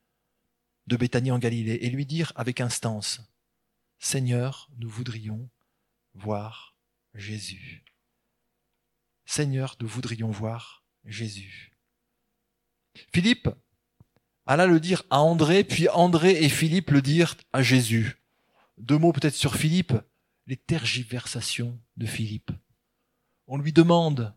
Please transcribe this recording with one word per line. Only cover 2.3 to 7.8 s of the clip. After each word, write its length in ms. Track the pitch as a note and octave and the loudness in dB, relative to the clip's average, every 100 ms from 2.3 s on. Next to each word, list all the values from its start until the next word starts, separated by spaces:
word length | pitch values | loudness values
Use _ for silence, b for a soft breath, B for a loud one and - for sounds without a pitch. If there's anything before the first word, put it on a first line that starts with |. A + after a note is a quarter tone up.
| - | -6
avec 240 | B2+ B2 | -6 -4
instance, « 600 | A#2+ - A#2+ G#2+ - - - _ _ _ _ _ _ _ | -6 -4 -6 -6 -8 -10 -14 _ _ _ _ _ _ _
Seigneur, 720 | - C#3 B2+ A#2+ B2+ C3+ - B2+ | -6 -2 0 0 -2 -8 -16 -14
nous 140 | A#2 | -12
voudrions 580 | G#2+ B2+ A2+ G#2+ G#2+ B2+ _ _ _ _ _ _ | -10 -10 -10 -10 -10 -12 _ _ _ _ _ _
voir 640 | F#2+ G#2 G#2 G#2+ A2 - _ _ _ _ | -12 -6 -6 -8 -16 -20 _ _ _ _
Jésus. » 680 | G#2 G2+ G#2+ F2+ F#2 - - | -18 -14 -12 -12 -16 -20 -20